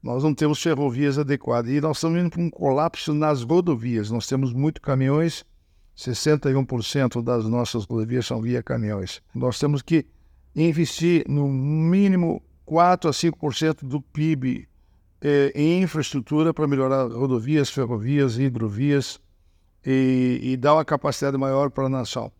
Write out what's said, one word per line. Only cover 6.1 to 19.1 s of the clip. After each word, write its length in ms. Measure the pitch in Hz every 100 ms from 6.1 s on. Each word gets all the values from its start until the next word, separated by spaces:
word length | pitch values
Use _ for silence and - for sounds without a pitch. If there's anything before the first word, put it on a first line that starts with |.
| 117 - 151 143
e 40 | 135
um 100 | 131
por 180 | 123
cento 380 | 107 143 131 120
das 240 | 117 120 110
nossas 400 | 120 117 120 101
rodovias 400 | 117 110 123 117
são 160 | 117
via 200 | 113 120
caminhões. 600 | 117 123 107 104 95 - _
Nós 240 | 120 127 -
temos 240 | 143 147
que 240 | - 165 - _ _ _ _ -
investir 680 | 165 156 165 - 165 170 -
no 200 | 143 143
mínimo 920 | 135 139 156 160 185 202 185 170 - _ _ -
quatro 440 | 160 175 180 170
a 40 |
cinco 260 | 139 170 160
por 160 | 151 123
cento 300 | 156 151 135
do 160 | 143
pib, 680 | - - 156 151 131 - - _ _ _ _ _
eh, 300 | 147 143 139 -
em 260 | 151 175
infraestrutura 720 | 185 156 151 143 113 151 160
pra 140 | 160 151
melhorar 400 | 139 131 135 127
rodovias, 640 | 113 135 127 113 151 139
ferrovias, 680 | - 123 117 113 143 139 113
hidrovias 840 | 139 117 110 101 139 143 127